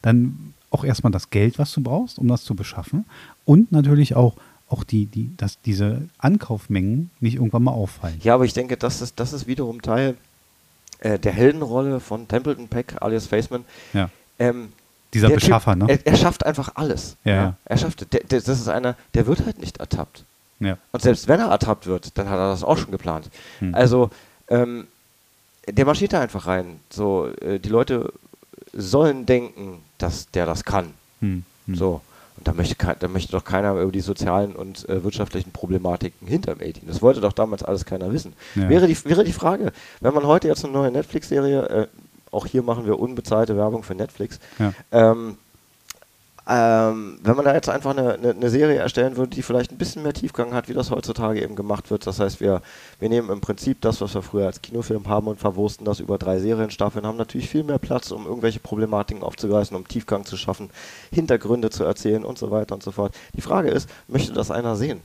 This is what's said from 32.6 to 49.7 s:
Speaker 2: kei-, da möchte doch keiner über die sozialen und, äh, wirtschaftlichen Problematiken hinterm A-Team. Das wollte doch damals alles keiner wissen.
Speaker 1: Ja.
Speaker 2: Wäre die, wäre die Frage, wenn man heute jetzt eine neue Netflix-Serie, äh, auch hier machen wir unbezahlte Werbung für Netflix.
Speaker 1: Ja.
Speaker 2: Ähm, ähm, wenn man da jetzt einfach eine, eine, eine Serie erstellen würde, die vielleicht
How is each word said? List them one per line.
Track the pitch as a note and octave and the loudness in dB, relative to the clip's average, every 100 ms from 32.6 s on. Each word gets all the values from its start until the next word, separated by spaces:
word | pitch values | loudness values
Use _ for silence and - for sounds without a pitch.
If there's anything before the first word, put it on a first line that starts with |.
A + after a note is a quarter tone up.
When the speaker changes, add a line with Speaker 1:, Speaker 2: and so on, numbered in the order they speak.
| E2+ - | -2 0
Speaker 2:
kei-, | - - | -2 -2
da | F2+ | -2
möchte | F#2+ - | -4 -4
doch | F#2+ | -6
keiner | - F#2 G2+ | -2 -2 0
über | F#2+ F#2 | 0 0
die | F#2+ | -2
sozialen | F#2+ G2 - F#2 G2+ | -4 -4 0 0 0
und, | G2 F#2+ F#2+ - | -4 -12 -14 -6
äh, | F#2 | -4
wirtschaftlichen | F2+ - G2+ F#2+ F2 | -4 -4 -6 -6 -8
Problematiken | - F2+ F#2 F2+ F2+ F2+ - F#2 | -10 -4 -2 -2 -4 -6 -10 -4
hinterm | D3+ F#3+ - | -4 -4 -8
A-Team. | E2+ E2 - | -10 -12 -8
Das | F2 | 4
wollte | A#2 C3 | 4 6
doch | G2+ | 2
damals | - A2 G2+ | 0 -2 -2
alles | - G2 | -4 -4
keiner | - F#2+ F#2 | -4 -6 -4
wissen. | A#2+ - - - | -4 -6 -18 -8
Speaker 1:
Ja. | - F#2+ | -2 4
Speaker 2:
Wäre | D#3+ F3+ | 6 6
die, | D#3 C#3+ | 2 0
wäre | F3 | 2
die | E3+ | 2
Frage, | - D3+ G3 G3 - - - | 0 -2 0 -4 -6 -20 -2
wenn | A#2+ | 0
man | D3 | 2
heute | C#3+ E3 E3 | 4 4 4
jetzt | D3 | -2
eine | D3+ | -2
neue | C3+ C3+ | 0 0
Netflix-Serie, | B2+ - - - C#3+ C#3 C#3 - | 0 -2 -6 -2 0 2 0 0
äh, | F#2+ G#2+ - - _ _ F2+ | -2 -2 -8 -20 _ _ -6
auch | - | -2
hier | B2+ | -2
machen | A#2+ A#2 A2 | 0 -2 0
wir | G#2+ | -2
unbezahlte | B2 B2 - A2 A2+ G2+ | -2 -6 -2 0 2 0
Werbung | G#2+ A2+ | 0 -2
für | G#2+ | -8
Netflix. | F#2 G#2+ - F#2 - - - | -8 -8 -6 -10 -10 -20 -2
Speaker 1:
Ja. | G#2 F#2+ - | -2 -2 0
Speaker 2:
Ähm, | A#2 A2+ A2+ A2+ G2+ _ _ _ _ _ - _ _ _ - - | 4 6 4 -4 -14 _ _ _ _ _ -20 _ _ _ -20 -2
ähm, | B2 A#2 A2+ A2+ A2 G#2 D2+ | 2 4 4 4 0 -8 -4
wenn | G#2+ | 2
man | B2+ | 4
da | C#3+ | 4
jetzt | D3+ - | 2 0
einfach | C#3 C#3 | -4 -2
eine, | C#3 B2 | 0 0
eine, | G#2+ A#2+ | 0 0
eine | G2+ B2 | 0 0
Serie | B2 D3+ C#3 | 4 4 4
erstellen | - - B2+ B2 | 0 0 0 0
würde, | B2+ | -4
die | - | -4
vielleicht | - B2 B2 | -2 0 -2